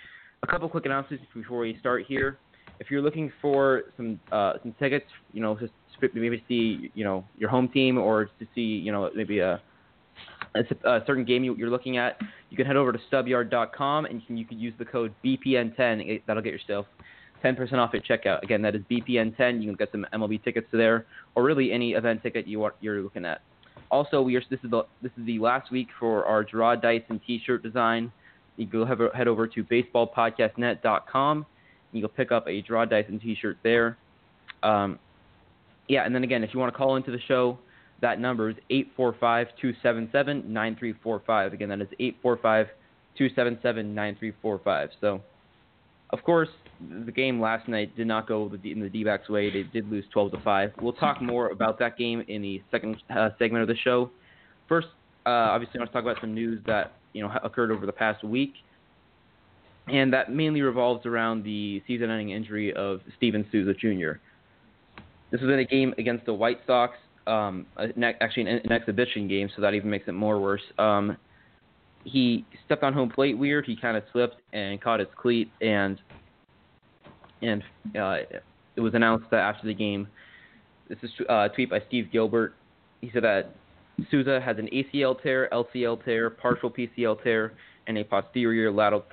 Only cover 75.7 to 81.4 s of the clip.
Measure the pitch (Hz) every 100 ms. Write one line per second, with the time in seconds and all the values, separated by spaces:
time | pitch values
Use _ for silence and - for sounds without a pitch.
75.7 | 101 98 98 - - - _ _ _ _
76.7 | _ _ _ - - - - 113 107 -
77.7 | - 107 107 95 85 - - - _ _
78.7 | - 113 113 113 110 - 113 98 104 110
79.7 | 101 104 101 104 - - - - - _
80.7 | _ - - 120 - 120 110